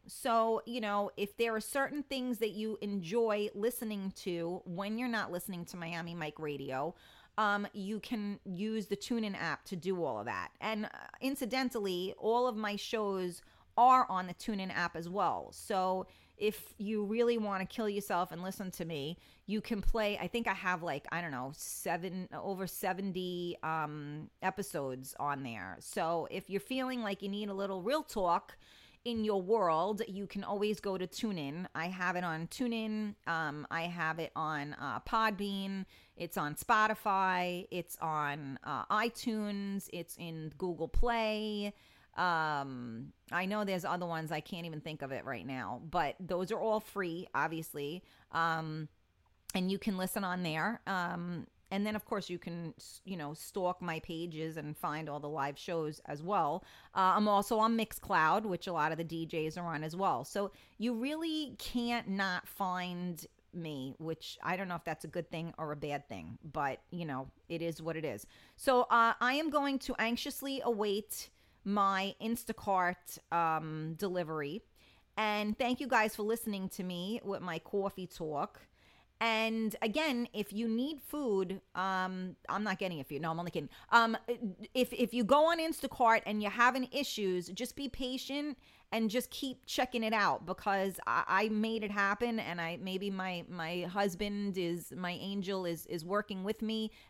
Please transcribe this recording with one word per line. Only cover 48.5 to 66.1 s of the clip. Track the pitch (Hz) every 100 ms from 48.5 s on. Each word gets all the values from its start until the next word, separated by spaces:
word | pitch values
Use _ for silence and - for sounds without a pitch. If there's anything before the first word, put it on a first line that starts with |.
| 160 160 156 156 _ _ _ _ _ -
and | 190 185
you | 196
can | 220 185
listen | 185 208
on | 190 180
there. | 170 156 190 233 -
Um, | 185 175 175 175 175 - _ - 196
and | 214
then, |
of | 214 -
course, | 208 180
you | 175
can, | 170 170 160 -
s-, | - -
you | 185 185
know, | 143
stalk | 156 - 202 180 180
my | 175 160
pages | - 165 170 156 160 160
and | 147 151
find | 165 151 156
all | 143
the | 147
live | 156 143 139
shows | - 170 156 151 -
as | 147
well. | 170 202 151 175 - - - -
Uh, | 185 190
I'm | 208
also | 202 202 220
on | 226 226
Mixcloud, | 214 - - 180 156 196 214
which | 175 190
a |
lot | 165 156
of | 160
the |
D | 165 165 160
Js | 165 156 165
are | 170 151
on |
as | 156
well. | 170 190 123
So | 139 202 196 - - -
you | 233
really | 226 262 311 330 311 285 -
can't | - 247 240 240 190
not | 196 196 180 -
find | - 185 180 180 175 180 160 - _ _
me, | 180 160 143 131 -
which | 160 160 - -
I | - 185
don't | 185
know | 170
if | -
that's | 156
a | 160
good | 180 160
thing | 165 165 -
or | 156
a | 147
bad | 147 143
thing, | -